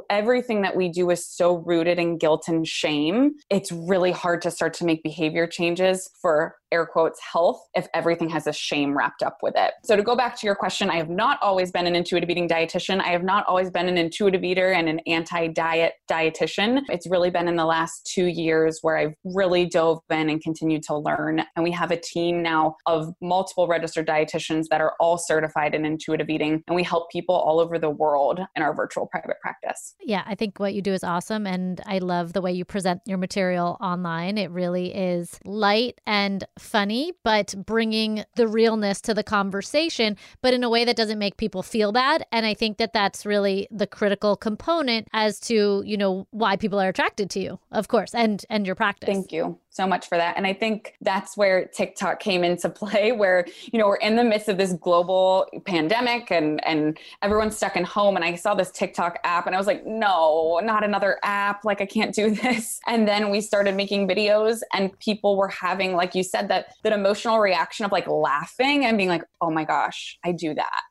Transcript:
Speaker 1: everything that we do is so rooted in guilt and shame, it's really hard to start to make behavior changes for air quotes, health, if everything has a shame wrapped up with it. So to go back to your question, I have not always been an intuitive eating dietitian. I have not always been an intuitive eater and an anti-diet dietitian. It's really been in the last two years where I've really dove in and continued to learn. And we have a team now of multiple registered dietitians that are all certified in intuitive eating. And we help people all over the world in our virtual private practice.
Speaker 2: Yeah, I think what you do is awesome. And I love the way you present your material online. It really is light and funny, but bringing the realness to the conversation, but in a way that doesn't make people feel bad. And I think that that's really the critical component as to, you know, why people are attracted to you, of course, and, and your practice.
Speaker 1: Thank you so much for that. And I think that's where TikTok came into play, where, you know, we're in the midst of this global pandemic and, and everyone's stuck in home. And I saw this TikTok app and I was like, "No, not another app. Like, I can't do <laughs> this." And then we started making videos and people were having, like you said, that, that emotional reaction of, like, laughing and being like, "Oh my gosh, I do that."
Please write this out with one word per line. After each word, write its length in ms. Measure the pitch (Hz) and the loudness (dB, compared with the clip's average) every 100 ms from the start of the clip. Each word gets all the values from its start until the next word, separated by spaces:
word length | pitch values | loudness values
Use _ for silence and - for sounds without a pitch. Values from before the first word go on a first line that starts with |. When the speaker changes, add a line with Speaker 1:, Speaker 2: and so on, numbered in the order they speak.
| - | -2
Speaker 1:
everything 520 | 208 214 247 240 214 | 0 2 2 2 0
that 140 | 190 - | 0 0
we 120 | 180 | 0
do 220 | 170 180 | 0 2
is 160 | 175 - | 0 -2
so 300 | - 175 175 | 0 2 2
rooted 400 | 170 170 170 175 | 2 2 2 2
in 200 | 170 165 | 0 2
guilt 300 | 165 156 - | 2 2 2
and 180 | 165 160 | 0 0
shame, 680 | - 160 151 151 214 285 294 _ | -2 0 0 0 2 2 0 _
it's 220 | 196 196 | -2 -2
really 400 | 170 165 190 180 | -8 0 2 2
hard 300 | 170 180 170 | 0 0 0
to 80 | 170 | -2
start 240 | 165 165 | -2 -2
to 100 | 165 | 0
make 180 | 170 160 | 0 0
behavior 440 | 160 156 156 165 170 | -2 -2 -2 0 -2
changes 640 | - 170 175 185 185 - _ | -2 -2 2 2 0 -4 _
for 360 | 185 151 165 - _ | 0 2 0 -6 _
air 120 | 170 | -2
quotes, 360 | 160 170 160 - | 0 2 0 -2
health, 440 | - 170 180 247 - | -4 2 2 0 -4
if 120 | 185 165 | -6 -2
everything 340 | 165 165 170 165 | -2 0 0 -2
has 200 | 160 151 | -2 -4
a 40 | |
shame 440 | 147 - 147 143 143 | -4 -4 -2 0 0
wrapped 240 | 110 - | -2 -2
up 160 | - - | -6 -2
with 140 | - - | -2 0
it. 180 | 95 - | 0 -2
So 100 | - | 2
to 80 | 208 | 2
go 140 | 208 240 | 4 0
back 200 | 240 - | 0 -2
to 60 | 214 | -2
your 100 | 202 | -2
question, 340 | 208 - 190 | -2 -2 -2
I 60 | 170 | -2
have 120 | 160 | -2
not 300 | 175 240 285 | 0 0 2
always 300 | 202 190 180 | 0 2 0
been 160 | 185 175 | 0 0
an 80 | |
intuitive 340 | 175 175 175 170 | 0 0 0 0
eating 200 | 175 170 | -2 0
dietitian. 520 | 165 165 185 - 190 | 0 0 -2 -2 -2
I 100 | 180 | 0
have 120 | 175 | 0
not 240 | 185 202 - | 2 0 2
always 240 | 185 185 | 0 0
been 180 | 180 180 | -2 0
an 80 | 180 | 0
intuitive 460 | 165 - 202 185 | 0 2 2 2
eater 300 | 180 185 185 | 0 2 2
and 160 | 185 165 | 2 0
an 100 | 160 - | -2 -2
anti-diet 840 | 165 165 175 165 165 165 165 165 - - | -2 -2 -2 -2 -2 0 2 0 -2 -4
dietitian. 720 | 165 160 156 160 - 208 262 277 | 0 0 0 -4 0 0 0 -2
It's 180 | 175 165 | -6 0
really 240 | 185 180 | 2 2
been 160 | 175 175 | 2 0
in 80 | |
the 100 | 170 | 0
last 460 | 160 165 165 - - | 2 0 -2 -6 -6
two 140 | - 180 | 0 0
years 540 | 165 160 160 160 160 | 0 0 2 2 0
where 160 | 160 156 | -2 0
I've 160 | 151 156 | -2 -4
really 420 | 185 185 185 180 | -6 0 2 2
dove 360 | 175 175 160 160 - | 2 2 2 0 -2
in 180 | 160 156 | -2 0
and 140 | 156 | -2
continued 400 | 160 160 160 156 | -4 -4 -2 -2
to 120 | 156 151 | -2 -4
learn. 460 | 156 147 151 160 - | -2 -2 -2 -2 -4
And 80 | 170 | -2
we 80 | 170 | -2
have 220 | 175 165 | 0 -2
a 40 | 170 | -2
team 460 | - 170 170 175 | -4 -2 -2 0
now 320 | 165 160 160 160 - | 0 2 0 -2 -2
of 280 | 165 160 - | 0 -2 -8
multiple 460 | 175 180 185 - 170 | -2 0 0 0 2
registered 400 | 165 160 - 160 | 2 0 -2 0
dietitians 580 | 156 156 160 - 160 160 | 0 0 -2 -2 -2 0
that 100 | 156 | 0
are 140 | 156 - | 0 2
all 200 | 170 170 | 2 2
certified 540 | - 160 156 156 151 | 0 0 0 -2 -2
in 120 | 151 | -2
intuitive 440 | 156 156 - 156 156 | -2 -4 -2 -4 -2
eating. 360 | 156 156 156 - | -2 0 -2 0
And 80 | |
we 80 | 175 | -2
help 300 | 175 175 - | 0 -2 -2
people 240 | 170 - 180 | -6 0 2
all 240 | - 160 | 2 2
over 180 | 165 165 | 2 0
the 120 | 156 | -2
world 500 | 151 151 143 139 170 190 - | 0 0 2 2 0 -4 -2
in 60 | |
our 120 | 147 | -2
virtual 320 | 151 - - - | -2 -4 -4 -6
private 300 | 170 - - | -6 -6 -6
practice. 540 | - - - - - _ | -8 -8 -8 -8 -14 _
Speaker 2:
Yeah, 200 | 349 196 220 | -4 -4 -4
I 80 | |
think 240 | 202 220 - | -6 -6 -4
what 160 | 202 | -4
you 80 | 208 | -2
do 100 | 196 | -2
is 120 | 190 | -2
awesome. 420 | 180 175 - 220 202 | -2 -4 -4 -6 -4
And 340 | 185 185 180 214 | -4 -4 -6 -4
I 120 | 190 | -4
love 340 | 180 175 175 | -2 -2 -2
the 100 | 190 | -2
way 100 | 180 | -2
you 120 | 180 | -4
present 380 | 175 202 180 175 - | -4 -2 -2 -2 -4
your 120 | 190 | -4
material 580 | 185 202 185 180 175 - | -2 -2 0 0 -2 -2
online. 560 | 196 180 180 165 180 214 | -4 -4 -4 -4 -4 -4
It 140 | 185 | -4
really 420 | 175 180 180 180 | -2 -2 -2 -4
is 460 | - 185 175 170 - | -4 -2 -2 -4 -12
light 560 | - 208 202 214 240 - - | -10 0 2 2 0 -4 -2
and 360 | 208 202 196 - - | 0 0 -2 -8 -16
funny, 540 | - 220 202 233 330 359 | -2 0 0 -2 -4 -4
but 320 | 233 214 202 196 190 | 0 2 0 -8 -2
bringing 580 | 226 220 220 220 214 - - | 0 0 0 0 -4 -4 0
the 120 | 226 | 2
realness 540 | 220 226 220 202 196 | 4 4 2 0 -2
to 100 | - | -2
the 100 | 208 | -2
conversation, 920 | 208 208 196 196 - 294 330 - 220 202 - - | 0 0 0 -4 -2 0 0 0 -2 -2 -12 -2
but 140 | 254 | 0
in 100 | 254 | 2
a 60 | 247 | 2
way 160 | 233 240 | 2 2
that 100 | 233 | 0
doesn't 220 | 214 214 | 0 -2
make 180 | 202 - | -4 -2
people 260 | 220 185 | -4 -4
feel 300 | - 226 208 | -4 0 2
bad. 320 | 233 262 320 - | 2 2 2 0
And 140 | 226 220 | -2 0
I 80 | |
think 240 | 208 220 208 | 0 -2 -2
that 160 | 226 | -2
that's 320 | 220 196 - 208 | 0 0 -2 -2
really 420 | 208 202 196 196 | 2 2 0 -4
the 160 | 208 202 | -4 -6
critical 500 | - 208 196 208 196 | 0 0 2 0 0
component 720 | 226 214 - 330 269 226 - | -2 -4 -2 0 0 -2 -2
as 260 | 220 214 202 | 0 0 -2
to, 420 | - 226 208 202 | 0 2 2 0
you 140 | 202 208 | -2 0
know, 280 | 196 190 - | 0 0 -6
why 260 | 208 214 196 | -2 0 0
people 240 | 214 196 | 0 0
are 80 | 190 | 0
attracted 400 | 190 339 - 185 | 0 -2 -2 -6
to 100 | 196 | -4
you, 200 | 185 190 _ | -6 -10 _
of 160 | 214 196 | -6 0
course, 260 | 226 175 | 0 0
and, 280 | 233 226 202 - | 0 0 0 -4
and 160 | 214 | -2
your 100 | 190 | -2
practice. 320 | 185 208 202 - | 0 -2 0 -2
Speaker 1:
Thank 260 | 196 185 | -2 -2
you 260 | 156 175 170 _ | -4 -4 -6 _
so 180 | - 190 | -4 0
much 220 | 180 - | 0 0
for 80 | 175 | 0
that. 220 | 170 - | 0 0
And 80 | 196 | -2
I 80 | |
think 400 | 196 220 214 - - | -2 -2 -2 -6 -6
that's 340 | 202 190 - - | -2 -2 -4 0
where 300 | 202 185 - | 4 4 0
TikTok 520 | - 185 - 180 - | -4 -4 -2 -4 -2
came 240 | - 180 | 0 2
into 280 | 175 175 175 | 2 0 -4
play, 420 | - 202 208 214 | -6 -2 2 2
where, 340 | 240 196 185 175 - - | 2 4 4 0 -8 -4
you 80 | 233 | 2
know, 80 | 208 | 2
we're 100 | 202 | 2
in 200 | 214 226 | 2 4
the 80 | |
midst 240 | 240 208 214 | 4 2 0
of 80 | 190 | 0
this 160 | 190 | 0
global 720 | 175 180 175 175 185 185 185 - - - | 0 2 2 4 4 4 4 0 -6 -2
pandemic 640 | 170 156 220 247 240 233 | 0 2 0 0 -2 0
and, 360 | 170 151 151 - | 0 2 0 0
and 320 | 160 151 156 - - | 0 0 -2 -12 -4
everyone's 380 | 202 214 - - | 0 2 2 -2
stuck 180 | 196 180 | -2 -2
in 80 | |
home. 320 | 180 208 202 185 | -2 2 2 2
And 80 | |
I 120 | 170 170 | 0 0
saw 180 | 208 | 0
this 160 | 196 180 | 2 0
TikTok 480 | - 185 - 175 - | -2 -4 0 -2 -2
app 240 | - 175 180 | 0 0 0
and 80 | |
I 40 | 185 | 0
was 80 | 196 | 0
like, 180 | 185 | 0
"No, 760 | - 220 208 180 160 160 160 170 | -4 -2 2 4 4 4 2 2
not 180 | 220 214 | 2 0
another 360 | 208 196 196 - | 0 0 0 0
app. 400 | 202 202 202 202 214 | -2 0 -2 -2 -4
Like, 160 | 196 | -2
I 40 | 196 | -2
can't 280 | 214 208 | -2 0
do 160 | 196 214 | 2 2
<laughs> 40 | |
this." 460 | 208 254 226 226 - - | 2 0 -2 -4 -8 -2
And 200 | 233 214 | 2 2
then 220 | 208 208 | 2 0
we 140 | 202 | -2
started 320 | 208 202 202 | 0 2 2
making 340 | 190 196 202 190 | 0 -2 0 0
videos 520 | 185 208 214 220 226 - | 2 4 4 4 0 -4
and 260 | 196 190 - | -2 -2 -2
people 380 | - 208 202 196 | -4 0 2 2
were 120 | 190 | 0
having, 460 | - 180 190 185 | -2 -4 -2 0
like 200 | 175 180 | 0 0
you 80 | 185 | 0
said, 260 | 185 208 196 | -2 -2 0
that, 200 | 185 - - | -2 -2 -4
that 120 | 214 | 0
emotional 440 | 208 196 208 240 226 | 2 2 0 2 2
reaction 460 | 202 175 175 - | 4 2 -2 -4
of, 80 | 208 | 0
like, 160 | 185 165 | 0 0
laughing 800 | 151 151 143 165 - 262 285 247 | 0 2 0 -2 -2 2 2 2
and 100 | 220 | 2
being 140 | 185 | 2
like, 140 | 165 - _ | 0 -4 _
"Oh 80 | 170 | -2
my 140 | 160 | 0
gosh, 540 | 156 147 - - - - | 0 0 0 -4 -14 -8
I 80 | 175 | -6
do 220 | 170 165 | -4 -4
that." 260 | 131 - 55 - | -4 -4 -6 -8